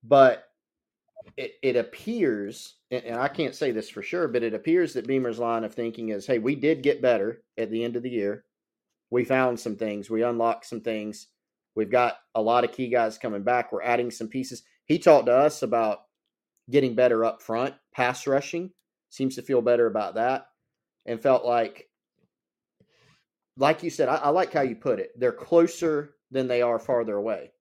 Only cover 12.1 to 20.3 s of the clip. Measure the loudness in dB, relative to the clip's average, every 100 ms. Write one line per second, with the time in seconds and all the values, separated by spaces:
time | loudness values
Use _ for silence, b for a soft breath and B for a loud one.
12.1 | -2 _ -2 2 2 2 -4 -2 0 0
13.1 | -2 -8 -4 0 0 -2 -6 0 0 -2
14.1 | -8 -8 -8 -8 -12 _ _ -4 4 8
15.1 | 8 8 4 4 0 -2 0 0 -4 _
16.1 | _ _ _ _ _ 0 2 2 4 4
17.1 | 4 0 -2 -6 -4 -4 -6 _ -2 -2
18.1 | -2 -2 -2 -2 -10 -10 _ _ _ _
19.1 | -4 -4 -4 -2 0 2 2 2 0 -4
20.1 | -2 -2